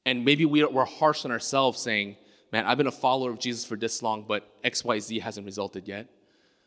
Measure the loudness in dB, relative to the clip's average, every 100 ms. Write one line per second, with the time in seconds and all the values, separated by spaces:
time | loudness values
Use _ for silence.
0 | -2 0 4 4 4 4 4 2 0 2
1 | 2 2 -2 -4 0 2 2 2 -2 -2
2 | -2 -8 _ _ _ 0 2 2 2 2
3 | 2 2 0 -4 -4 -4 -6 -4 -4 -2
4 | -2 -4 -2 -4 -4 _ -4 -2 -2 -2
5 | -2 -6 -6 -10 -10 -8 -8 -8 -10 -10
6 | -12 _ _ _ _ _